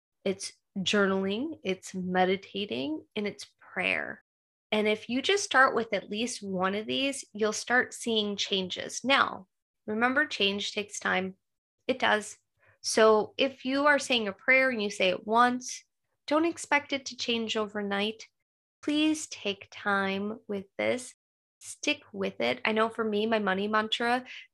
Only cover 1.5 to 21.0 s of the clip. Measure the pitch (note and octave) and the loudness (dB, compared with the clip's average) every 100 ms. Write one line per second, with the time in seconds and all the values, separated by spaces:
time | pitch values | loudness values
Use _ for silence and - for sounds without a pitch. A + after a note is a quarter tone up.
1.5 | D4+ F#3+ F#3+ - F#3+ F3+ F#3 F#3 F#3+ - | -6 -4 -4 -6 -8 -2 2 2 2 -4
2.5 | G3 G3+ A#3 C#4 D#4 - G#3+ G3+ - - | -8 -6 -4 -6 -6 -10 -8 -6 -8 -16
3.5 | _ - F#3+ F3+ D#2+ C#2 - _ _ _ | _ -12 -4 -2 -2 -4 -10 _ _ _
4.5 | _ - G#3+ G#3+ G#3+ - B3+ C4+ G4+ - | _ -4 0 2 0 -2 -2 0 0 2
5.5 | C4 C4+ A#3 A3+ F#3+ - G#3 A#3+ - G3+ | 4 4 4 -2 -4 -4 -4 -4 -6 -6
6.5 | F#3 F#3 G3+ A3+ B3+ C#4 C4+ - G3+ G#3+ | -2 0 -2 -2 -2 -2 -4 -8 -2 -2
7.5 | G#3+ - B3 B3 - A#3+ A3 G#3 G3+ - | -2 0 2 0 -4 -2 0 0 -2 -2
8.5 | G3 F#3 - - - A#3+ C4+ G#3+ - - | -2 -2 -6 -8 -6 2 2 2 -2 -14
9.5 | _ _ _ - G#3+ B3 C4 D4 - G3 | _ _ _ -6 0 2 2 0 0 0
10.5 | G3+ - G#3+ G3+ - G3 F#3 F#3+ - _ | 0 -4 -6 -8 -6 -2 0 -2 -8 _
11.5 | _ _ _ - C4 A3 G#3 G3+ - _ | _ _ _ -6 0 2 2 0 -14 _
12.5 | _ _ _ - - A3 G#3+ - - C4+ | _ _ _ -2 6 8 8 4 0 -2
13.5 | - B3+ C#4 D4 C#4 C#4+ B3 G#3 F#3 - | -2 -2 2 4 4 2 0 -2 -2 4
14.5 | C4 C4 A#3 G3+ G3+ F#3+ F3+ G#3 A3+ B3 | 4 4 2 -2 2 2 2 2 4 4
15.5 | B3 B3 - - _ _ _ - D4+ E4+ | 2 -6 -12 -16 _ _ _ 0 2 2
16.5 | E4+ - C#4+ C#4+ C#4 - B3 - A#3 A3 | -2 0 0 0 -6 -6 -8 -4 -2 -2
17.5 | A3 G#3 G#3 G3+ G3 G#3+ A3 - _ _ | -2 -4 -4 -2 -2 -2 -6 -14 _ _
18.5 | _ _ _ - D4 D#4 D4+ - - G3+ | _ _ _ -2 2 2 0 -4 -8 -8
19.5 | G3 - - G#3 G3 G3 G3 G#3 A3+ - | -8 -10 -8 -2 0 0 -2 -4 -8 -8
20.5 | G3+ G3 - G#3+ B3 | -8 -8 -2 0 -2